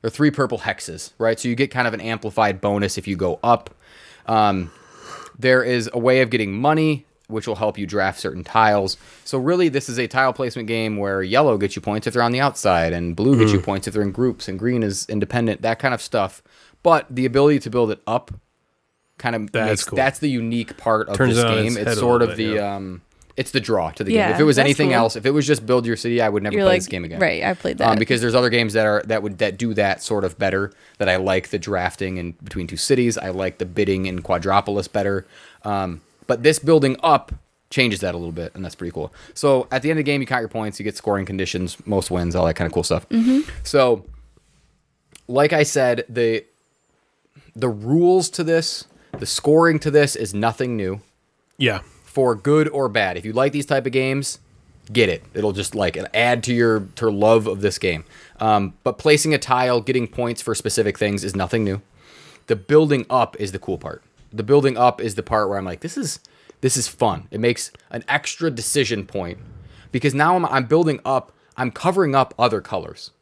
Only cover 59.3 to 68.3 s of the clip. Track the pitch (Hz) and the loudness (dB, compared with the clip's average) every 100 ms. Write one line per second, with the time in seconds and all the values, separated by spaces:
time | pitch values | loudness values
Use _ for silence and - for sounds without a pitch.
59.3 | 147 - 127 127 123 110 127 117 - 120 | 0 0 0 2 0 0 -2 -2 -4 -4
60.3 | 117 - 110 107 110 104 - 104 101 92 | -4 -6 -4 -2 0 0 0 -2 -2 -4
61.3 | 92 90 117 104 95 - _ _ - - | -4 -2 -2 -2 -4 -8 _ _ -20 -20
62.3 | - - 110 92 147 156 139 113 127 113 | -20 -4 -4 4 4 6 0 0 0 0
63.3 | - 101 95 - 90 - - _ _ _ | -2 -8 -8 -6 -6 -8 -14 _ _ _
64.3 | 107 107 143 139 117 123 123 113 101 110 | -10 2 4 4 4 2 2 -6 -6 -2
65.3 | 110 101 98 92 87 165 285 196 - _ | 0 0 -2 -6 -8 -10 -6 -6 -8 _
66.3 | _ _ _ 131 127 120 - 117 87 - | _ _ _ -2 0 -4 0 -2 -2 -8
67.3 | 104 120 117 - - _ 117 113 143 - | -2 -2 -2 -6 -14 _ -14 -4 -4 -4